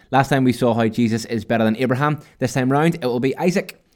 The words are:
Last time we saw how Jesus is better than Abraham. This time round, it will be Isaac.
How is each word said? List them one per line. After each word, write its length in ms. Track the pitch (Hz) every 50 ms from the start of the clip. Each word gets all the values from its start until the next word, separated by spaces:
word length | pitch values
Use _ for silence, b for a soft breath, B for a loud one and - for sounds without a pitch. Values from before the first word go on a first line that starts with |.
| b b
Last 200 | 127 135 135 -
time 140 | 147 135 131
we 80 | 127
saw 220 | 120 - 131 120 110
how 140 | 120 117 113
Jesus 380 | 113 120 120 110 113 113 113
is 200 | - 117 110 107
better 180 | - 117 113 113
than 140 | 110 110 -
Abraham. 440 | 131 120 131 131 147 151 156 - B B B B
This 140 | 131 120 -
time 180 | 135 127 127
round, 240 | 139 143 156 170 165
it 100 | 170 -
will 140 | 123 117 123
be 180 | 127 135 - -
Isaac. 420 | 160 185 170 196 185 - - _ _ _ b